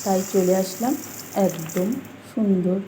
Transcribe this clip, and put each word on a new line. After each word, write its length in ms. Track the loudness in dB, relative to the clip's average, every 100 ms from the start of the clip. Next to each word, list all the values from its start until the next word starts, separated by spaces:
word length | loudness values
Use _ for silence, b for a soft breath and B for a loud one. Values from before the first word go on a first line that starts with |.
তাই 180 | 0 0 2
চলে 240 | 2 4 4
আসলাম 380 | 2 -2 -2 -2 -6 -14 -6 0
একদম 520 | 2 0 -4 -2 -2 -2 -8 -18 -10
সুন্দর 500 | -2 2 4 4 0